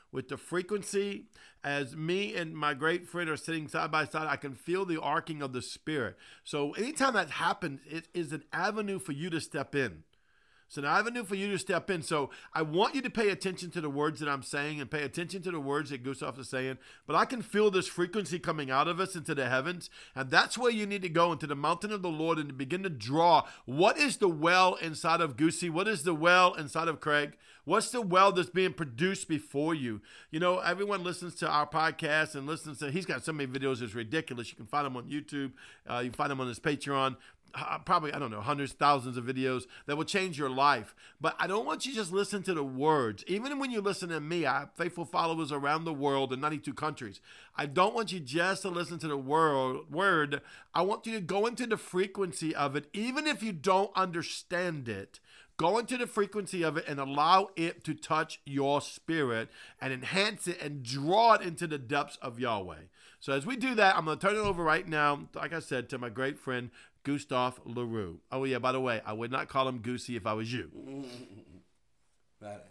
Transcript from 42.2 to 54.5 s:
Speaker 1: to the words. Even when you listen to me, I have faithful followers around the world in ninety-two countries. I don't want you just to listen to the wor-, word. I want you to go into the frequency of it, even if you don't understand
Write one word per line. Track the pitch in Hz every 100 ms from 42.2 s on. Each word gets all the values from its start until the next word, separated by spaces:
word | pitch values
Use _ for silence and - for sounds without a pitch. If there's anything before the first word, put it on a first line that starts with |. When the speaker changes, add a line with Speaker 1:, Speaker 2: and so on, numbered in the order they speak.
| 202 208
Speaker 1:
to | 185
the | 165
words. | 135 131 151 151 113 101 -
Even | 196 262 285
when | 269
you | 226
listen | 196 185 180
to | 156
me, | 151 175 139
I | 139
have | 147 -
faithful | 175 175 165
followers | 175 165 165 147
around | 143 139 160 165
the |
world | 143 143 139 131
in | 127
ninety-two | 151 151 147
countries. | 120 156 - 110 - - - - -
I | 147
don't | 139 202 240
want | 196
you | 180
just | 127 156 180 196
to | 196
listen | 175 156 165
to | 160
the | 143
wor-, | 131 160 160 135 131 139 -
word. | 147 196 165 143 143 - - -
I | 160
want | 190 226 226
you |
to | 220
go | 165 196 226
into | 240 240
the | 214
frequency | - 180 202 196 185 - 156
of | 151 143 143
it, | 147
even | 202 240 269 302
if | 277
you | 220
don't | 165 180 185 208 196
understand | 190 165 151 - -